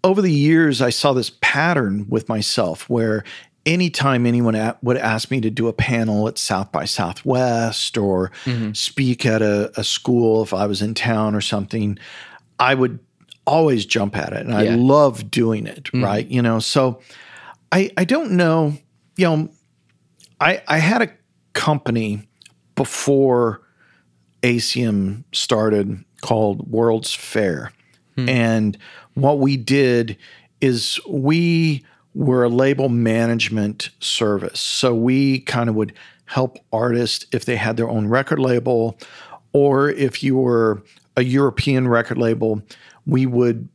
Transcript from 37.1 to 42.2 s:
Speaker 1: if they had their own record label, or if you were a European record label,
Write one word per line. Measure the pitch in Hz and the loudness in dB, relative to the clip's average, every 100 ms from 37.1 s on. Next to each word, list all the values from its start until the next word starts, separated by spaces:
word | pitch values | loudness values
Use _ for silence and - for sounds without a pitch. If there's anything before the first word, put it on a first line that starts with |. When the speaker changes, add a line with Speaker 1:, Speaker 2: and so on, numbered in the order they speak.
| - - | -4 -6
Speaker 1:
if | 117 - | -6 -4
they | 117 | -4
had | 107 113 | -2 -2
their | 117 | -2
own | 113 104 | -2 0
record | 123 139 147 | 0 0 -2
label, | 131 123 120 117 113 - - - - - _ | 0 0 0 0 0 -6 -20 -20 -20 -20 _
or | 147 143 135 143 | 2 4 4 2
if | - 135 - | 0 -2 -2
you | 131 131 | 0 0
were | 127 120 113 104 - _ _ - | 2 2 2 0 -8 _ _ -2
a | |
European | 127 135 139 - - 131 127 | 0 2 2 0 0 0 2
record | 117 113 | 2 0
label, | 123 | -2